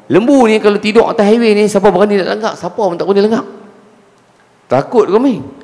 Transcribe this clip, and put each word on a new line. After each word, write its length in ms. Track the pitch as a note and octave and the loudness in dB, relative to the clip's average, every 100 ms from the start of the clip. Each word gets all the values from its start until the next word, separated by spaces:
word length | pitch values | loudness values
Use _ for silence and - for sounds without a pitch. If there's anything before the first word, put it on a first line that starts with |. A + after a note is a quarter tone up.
| - | -2
"Lembu 400 | D3+ A#3+ C#4 A3+ | 0 2 2 2
ni 160 | A3 | 2
kalau 160 | G#3 G3+ | 0 0
tidur 320 | G#3 A3 G#3 | 0 0 2
atas 160 | F#3 G#3 | 2 2
highway 280 | A#3 A3+ | 2 2
ni, 120 | G#3 G#3 | 2 0
siapa 240 | G3+ G3+ | 2 2
berani 320 | F3+ G#3 G3 | 2 2 0
nak 160 | E3+ G#3 | -2 -4
langgar? 160 | G#3+ | -6
Siapa 240 | - F3 G3+ | -8 -10 -4
pun 160 | G3 | -4
tak 120 | E3+ E3 | -4 -2
berani 200 | G3+ G#3+ | 0 0
langgar. 180 | A3+ - - - - _ _ _ _ _ _ _ _ - | -2 -6 -14 -20 -20 _ _ _ _ _ _ _ _ -4
Takut 400 | B2+ C#3 A#3+ F3 | -4 0 0 0
kami. 360 | G3+ C4+ F3+ - - | 0 0 -4 -8 -20